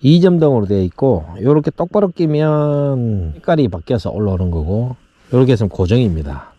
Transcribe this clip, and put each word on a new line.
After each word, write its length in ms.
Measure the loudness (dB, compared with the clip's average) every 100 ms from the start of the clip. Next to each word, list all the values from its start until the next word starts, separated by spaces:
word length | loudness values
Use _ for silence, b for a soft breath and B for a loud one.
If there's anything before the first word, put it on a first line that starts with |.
이 180 | 4 4
점 180 | 4 4
등으로 280 | 2 2 0
되어 160 | 0
있고, 420 | -2 0 0 0 -4 -4
요렇게 300 | 0 2 0
똑바로 360 | -4 -4 0 -2
끼면 1200 | 0 -2 0 0 0 0 0 -2 -2 -2 -2 -4 -8
색깔이 320 | -2 0 0
바뀌어서 420 | -2 -4 -4 -4
올라오는 400 | -4 -2 0 -2
거고, 440 | -2 -2 -2 -4 -8 _ _ _
요렇게 220 | 2 2
있으면 160 | 2 0
고정입니다. 840 | -2 0 2 2 -2 -6 -10 -14